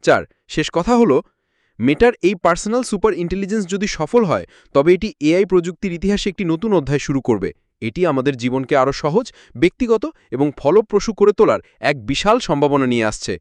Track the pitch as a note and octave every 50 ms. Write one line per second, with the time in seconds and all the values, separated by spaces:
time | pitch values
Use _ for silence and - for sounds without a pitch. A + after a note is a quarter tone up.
0 | - E3 C#3+ G#2 E2 _ _ _ _ _ - D#3+ D3+ - - E3 F3+ A3 A#3+ A#3
1 | A#3 F#3+ B2+ C#3+ - _ _ _ _ _ _ _ _ _ _ - G#2+ C3 D3 D3
2 | A#3 B3 A#3 - - F3+ G#3 F3 - F3 E3+ E3+ - G#3 A3 B3 B3 - G#3+ F#3+
3 | F3+ A3 F#3 D#3+ F3+ E3+ F3+ G3 G3+ F3+ G#3 A3 G3+ E3 F#3+ G3 G#3 G3 - -
4 | D#3 D3+ - A#3+ A3+ F3 C3 G2 E2 _ _ _ _ _ _ C#3 C#3+ E3 F#3 F3+
5 | G#3+ G#3+ - _ C#3+ D3+ E3 F#3 G#3 F3+ F#3+ F3+ E3+ F3 F3 _ - G3 E3+ E3+
6 | E3+ F#3+ G#3 G3 - G#3+ F3 - G3+ E3 D#3+ D#3+ F#3 A3+ G#3 F3 C#3+ C3 D3 C#3+
7 | - - C#3+ C3+ - - A#2 G2+ G2 E2+ - _ _ _ _ _ - A2+ - F3
8 | F3+ E3+ C#3+ C3+ B2+ C#3 C#3 A#2+ A#2+ B2 B2 C3+ C3+ B2 D3+ C#3 C3 C3+ C3+ -
9 | - D3+ D3 A3 C4 - _ _ - _ _ A#2+ C#3+ F#3 _ _ B3+ A3 A3+ G#3
10 | - D#4 - _ _ _ - B2+ C#3+ D3+ C3 - - C#3 E3+ G#3+ A3+ _ - G3+
11 | - - G#3 - G3+ G#3 G3+ - A3 D#3+ - - - _ _ _ A2 B2+ D3+ C3+
12 | G#2 G#2+ C#3 - - G3+ A3 B3+ - - D#3+ C#3+ D3 D3 C#3+ C#3 C3+ B2 A#2+ A#2+
13 | A2 G#2+ G#2+ - - - G2 E2